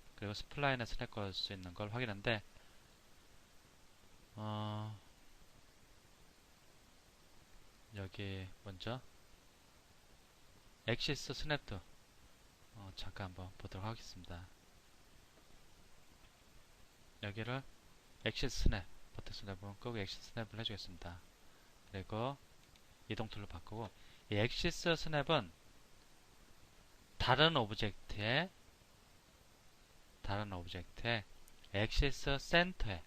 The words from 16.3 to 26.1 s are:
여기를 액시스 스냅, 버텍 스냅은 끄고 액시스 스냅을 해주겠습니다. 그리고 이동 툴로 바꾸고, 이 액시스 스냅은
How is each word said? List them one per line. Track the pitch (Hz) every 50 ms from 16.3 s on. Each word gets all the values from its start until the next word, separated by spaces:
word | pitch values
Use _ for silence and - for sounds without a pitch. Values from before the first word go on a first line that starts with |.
| - - - - - - - - - - - - - - - - - - -
여기를 | 104 101 107 110 113 127 135 135 - - - - - - - - - - - -
액시스 | 117 - - - 110 - - -
스냅, | - 117 101 - - - - - - -
버텍 | - - - 107
스냅은 | - - 98 95 92 98 101 101 -
끄고 | - 123 117 110
액시스 | 98 95 - - - -
스냅을 | - 117 113 101 - 104
해주겠습니다. | 113 - 113 92 - - 92 85 - 92 87 87 - - - - - - - - - - - - - -
그리고 | - 98 92 - 110 107 117 131 143 - - - - - - - - - - - - - - -
이동 | 110 - 113 104
툴로 | - 107 101 -
바꾸고, | - 85 - - 107 110 117 98 - - - - - - - -
이 | 107
액시스 | 104 107 - - - - 175 165 - - 175 165
스냅은 | 151 - - 151 147 139 - 165 143 104 82 - - - - - - - - - - - -